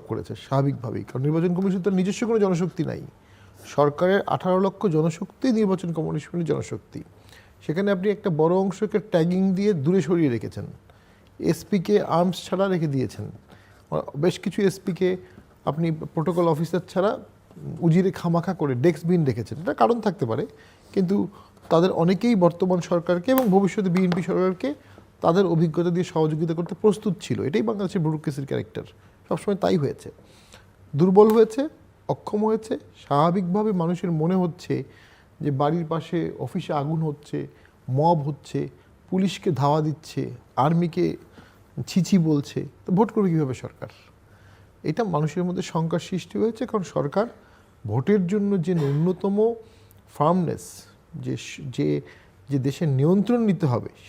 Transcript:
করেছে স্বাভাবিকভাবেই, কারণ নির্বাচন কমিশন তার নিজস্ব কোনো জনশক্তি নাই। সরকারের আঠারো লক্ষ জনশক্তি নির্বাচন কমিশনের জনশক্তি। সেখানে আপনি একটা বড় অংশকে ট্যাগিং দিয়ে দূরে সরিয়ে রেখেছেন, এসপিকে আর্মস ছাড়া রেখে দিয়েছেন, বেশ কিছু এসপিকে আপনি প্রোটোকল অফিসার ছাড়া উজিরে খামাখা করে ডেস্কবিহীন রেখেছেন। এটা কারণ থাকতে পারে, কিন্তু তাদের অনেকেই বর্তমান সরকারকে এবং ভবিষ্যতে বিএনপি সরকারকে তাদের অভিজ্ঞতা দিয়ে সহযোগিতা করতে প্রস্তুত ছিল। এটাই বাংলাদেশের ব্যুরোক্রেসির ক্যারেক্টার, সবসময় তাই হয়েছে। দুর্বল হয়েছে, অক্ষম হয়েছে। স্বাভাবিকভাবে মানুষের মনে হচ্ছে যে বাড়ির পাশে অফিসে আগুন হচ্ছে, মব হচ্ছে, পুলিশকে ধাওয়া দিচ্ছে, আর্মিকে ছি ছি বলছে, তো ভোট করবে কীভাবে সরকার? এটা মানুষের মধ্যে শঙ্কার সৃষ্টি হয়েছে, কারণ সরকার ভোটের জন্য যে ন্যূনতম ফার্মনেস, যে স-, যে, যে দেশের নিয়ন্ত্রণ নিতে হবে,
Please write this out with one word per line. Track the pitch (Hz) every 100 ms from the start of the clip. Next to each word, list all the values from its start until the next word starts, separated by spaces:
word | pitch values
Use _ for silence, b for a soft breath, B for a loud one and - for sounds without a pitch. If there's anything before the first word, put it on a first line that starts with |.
| -
করেছে | 110 92
স্বাভাবিকভাবেই, | 110 - 135 139 120 113 101
কারণ | - 127
নির্বাচন | 143 160 175
কমিশন | 175 196 190
তার | 190
নিজস্ব | 190 185 196 226
কোনো | 226
জনশক্তি | 202 165 175 -
নাই। | 143 - 135 - b b b - -
সরকারের | - 147 143 180 196 -
আঠারো | 135 185 185
লক্ষ | 196 196 208
জনশক্তি | 151 165 160 202 - 262
নির্বাচন | 220 208 190 170
কমিশনের | 165 160 160 - 175
জনশক্তি। | 160 139 - 117 - - - B B B B B -
সেখানে | 156 202
আপনি | 190 208
একটা | 202 202
বড় | 151 160 185
অংশকে | 196 - 214 202
ট্যাগিং | - 175 170 180 190
দিয়ে | 180 202
দূরে | 175 139 190
সরিয়ে | 147 175 151
রেখেছেন, | 113 110 - - - - b b b b -
এসপিকে | 170 160 - 202 165 202
আর্মস | 147 165 180 170 -
ছাড়া | 185 196
রেখে | 180 156
দিয়েছেন, | 135 117 - 104 107 - b b b b 78 - 143
বেশ | 170 -
কিছু | 196 -
এসপিকে | 196 - - 165 185 185 B B B B
আপনি | - 151 165
প্রোটোকল | 160 143 165 156 175 170
অফিসার | 151 165 180 -
ছাড়া | 190 196 240 - - _ 165 143 165
উজিরে | 170 170 185
খামাখা | - 170 170 165
করে | 180 147
ডেস্কবিহীন | 123 170 147 165 180
রেখেছেন। | 139 110 107 113
এটা | 202
কারণ | 302 226 240
থাকতে | 214 165 113
পারে, | 113 226 B B B B
কিন্তু | 196 180 202 185 B B B -
তাদের | 165 185
অনেকেই | - 165 190 240
বর্তমান | 214 175 170 185 180
সরকারকে | - 175 170 175 175
এবং | 262 240
ভবিষ্যতে | 190 196 - 190
বিএনপি | 175 180 175
সরকারকে | 180 175 185 185 262 - B B B _
তাদের | 170 175 185
অভিজ্ঞতা | 165 170 160 175
দিয়ে | 180
সহযোগিতা | - 160 156 156 165
করতে | 165 175
প্রস্তুত | 180 214 208 214 165
ছিল। | - 101
এটাই | 117 214
বাংলাদেশের | 113 196 190 190
ব্যুরোক্রেসির | 156 156 151 135 135
ক্যারেক্টার, | 127 104 110 - - b b -
সবসময় | 170 - 196
তাই | 185 190
হয়েছে। | 135 - - - B B B B B _ - 143
দুর্বল | 190 190 220
হয়েছে, | 226 220 269 302 - - _ -
অক্ষম | 147 - 208
হয়েছে। | 214 220 - 269
স্বাভাবিকভাবে | - - - 143 170 185 175 202 214
মানুষের | 185 165 175 180
মনে | 156 165
হচ্ছে | 185 175 - - 131 135 b b b b _
যে | 147
বাড়ির | 135 147 170 156
পাশে | 165 160 170 165 -
অফিসে | 131 180 -
আগুন | 151 143 160
হচ্ছে, | 156 143 - 147 139 b b b -
মব | 131 165 170
হচ্ছে, | 143 139 - 143 143 b b _ _
পুলিশকে | 185 196 - 208
ধাওয়া | 131 143 156
দিচ্ছে, | 156 147 - - 127 123 - -
আর্মিকে | 143 170 175 180 165 - - B B B - - -
ছি | 190
ছি | 165 196
বলছে, | 160 147 - - 143 - -
তো |
ভোট | 185 220
করবে | 220 196
কীভাবে | 160 135
সরকার? | 123 - - - - - _ b b b b b _
এটা | - 160
মানুষের | 214 151 151 180
মধ্যে | 180 185
শঙ্কার | - 165 165 170
সৃষ্টি | - 180 - 208
হয়েছে, | 220 226 247
কারণ | 214
সরকার | 170 151 143 196 240 - b b b b 107
ভোটের | 110 196 208 175
জন্য | 214 202 196
যে | 160
ন্যূনতম | 175 139 143 175 180 196 202 226 233 b b b b _
ফার্মনেস, | - 147 185 156 - - - - - _
যে | 151 127 123
স-, | - - 139 120
যে, | 147 143 B B B B -
যে | 139
দেশের | 131 - 160
নিয়ন্ত্রণ | 131 151 202 196 240
নিতে | 220 165 147
হবে, | 117 104 -